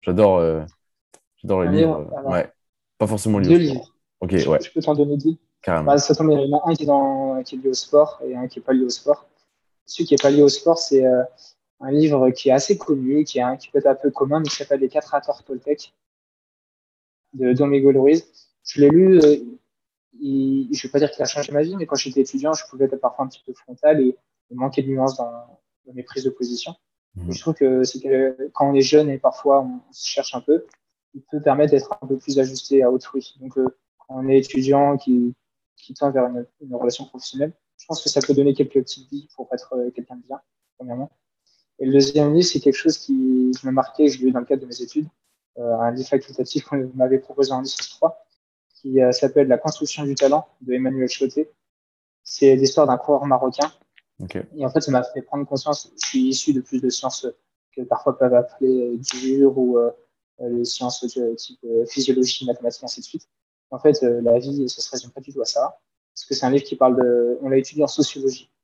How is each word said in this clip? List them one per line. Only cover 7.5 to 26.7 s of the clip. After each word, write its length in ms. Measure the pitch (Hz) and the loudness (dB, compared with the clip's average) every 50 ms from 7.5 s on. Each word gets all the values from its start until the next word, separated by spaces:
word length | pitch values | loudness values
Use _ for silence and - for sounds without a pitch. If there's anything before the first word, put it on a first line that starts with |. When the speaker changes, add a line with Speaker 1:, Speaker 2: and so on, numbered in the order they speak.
| - | -14
Speaker 2:
est 20 | 131 | -4
lié 100 | 131 135 | -4 -4
au 60 | 131 | -4
sport 480 | 131 - - - 147 151 147 - - 127 | -4 -6 2 4 4 4 4 0 -12 -12
et 120 | 127 127 | -10 -8
un 100 | 123 127 | -8 -10
qui 140 | 127 - 123 | -10 -10 -12
est 20 | - | -4
pas 100 | - 135 | 0 0
lié 120 | 127 127 | 0 0
au 60 | 123 | -2
sport. 360 | 120 - - 143 143 - _ _ _ _ _ _ _ _ _ _ _ _ _ | -4 -6 -2 -2 -2 -2 _ _ _ _ _ _ _ _ _ _ _ _ _
Celui 220 | _ - - 170 | _ -8 -6 -2
qui 80 | 160 151 | 0 0
est 80 | 135 - | 2 4
pas 80 | 139 | 4
lié 120 | 143 147 147 | 6 6 6
au 60 | 143 | 6
sport, 300 | 135 - - 160 165 165 | 4 2 0 0 0 0
c'est, 260 | - - 139 135 131 | 0 0 2 4 4
euh, 180 | 127 127 123 127 127 _ _ - - _ _ _ _ _ _ | 4 2 2 0 -2 _ _ -20 -20 _ _ _ _ _ _
un 100 | 135 135 | -8 -2
livre 400 | 139 147 156 156 147 135 131 127 | 0 2 2 4 4 4 4 2
qui 200 | 127 127 - 139 | 2 2 2 2
est 20 | 127 | 2
assez 240 | 135 131 - 208 - | 2 4 0 -2 -2
connu, 460 | - - 151 135 131 127 139 151 151 | 0 -4 -4 -2 0 0 0 0 0
qui 140 | 143 - 127 | -2 -2 -4
est 40 | 123 | -2
un, 140 | 123 131 | -2 -4
qui 120 | 131 - - | -6 -12 -4
peut 100 | _ 143 | _ 2
être 80 | 143 | 2
un 80 | 143 135 | 2 2
peu 160 | - - 143 | 2 0 -4
commun, 300 | - - - 135 147 160 | -2 -2 -2 0 0 -2
mais 80 | 160 143 | -2 -4
qui 80 | - | -6
s'appelle 240 | - 143 - 143 135 | -8 -4 -4 -2 -2
Les 80 | 135 127 | -2 -2
Quatre 200 | - 151 - - | -2 -4 -6 -2
Rapports 340 | - 143 - - 143 - _ | -6 -4 -4 -4 -8 -8 _
Toltec 500 | _ 135 127 _ 143 147 147 - - _ _ _ _ _ _ _ _ _ _ _ _ _ _ _ _ _ _ _ _ _ _ _ _ _ _ _ _ _ | _ -14 -12 _ -4 -4 -4 -6 -20 _ _ _ _ _ _ _ _ _ _ _ _ _ _ _ _ _ _ _ _ _ _ _ _ _ _ _ _ _
de 200 | 131 127 127 127 | -4 0 0 2
Don 140 | 123 147 | 2 2
Miguel 320 | 143 143 139 135 139 135 135 | 4 6 8 8 8 8 8
Ruiz. 280 | 131 139 156 165 - _ _ - _ _ _ _ _ | 6 6 6 4 2 _ _ -20 _ _ _ _ _
Je 160 | - - 135 | -12 2 6
l'ai 80 | 143 143 | 6 8
lu, 300 | 151 170 185 190 190 175 | 8 8 8 8 8 8
euh, 180 | 156 147 147 135 120 120 120 - _ _ _ _ _ _ _ _ _ _ _ - | 8 8 6 4 0 -10 -18 -20 _ _ _ _ _ _ _ _ _ _ _ -10
il, 500 | - - 135 135 135 135 135 135 135 117 - | -6 -2 -2 0 0 0 0 -2 -2 -4 -6
je 140 | 147 - | -8 -8
vais 40 | 127 | -2
pas 80 | - 143 | 0 0
dire 120 | 151 147 | 0 0
qu'il 120 | 151 - 143 | -2 -4 -6
a 40 | |
changé 260 | 127 - 147 143 139 143 | -6 -4 -6 -8 -2 0
ma 100 | 147 151 | 0 0
vie, 140 | 165 190 | 0 -2
mais 100 | 202 165 | -8 -6
quand 100 | - 147 | -6 -4
j'étais 240 | 131 - - 123 139 | -6 -6 -4 0 0
étudiant, 320 | 131 135 - 135 135 151 156 | 0 0 -2 -6 -2 -2 -4
je 120 | 151 - - | -4 -6 -14
pouvais 160 | - 131 139 | -4 -2 -2
être 120 | 135 135 | -2 -2
parfois 280 | 131 - 123 - - 131 | -2 -4 -4 -4 -4 -8
un 40 | 131 | -8
petit 140 | - - _ | -8 -18 _
peu 80 | - 123 | -18 -18
frontal 460 | _ _ _ 127 _ - 151 156 151 | _ _ _ -18 _ 2 2 4 4
et, 160 | 131 127 127 _ _ _ _ _ _ _ | 2 0 0 _ _ _ _ _ _ _
et 40 | 123 | -10
manquer 280 | 123 131 139 135 - 135 | -8 -8 -4 -4 -4 -4
de 60 | 135 | -2
nuances 280 | 135 131 131 135 127 | -2 -2 -2 -2 -2
dans, 440 | - 120 117 117 120 120 123 _ _ _ _ _ _ _ | -4 -8 -10 -10 -14 -20 _ _ _ _ _ _ _ _
dans 80 | 131 127 | -20 -18
mes 80 | 127 127 | -18 -18
prises 220 | - - 135 131 | -12 -12 -6 -6
de 60 | 135 | -6
position. 440 | 127 - 127 120 123 117 - 165 | -6 -6 -8 -8 -8 -10 -10 -14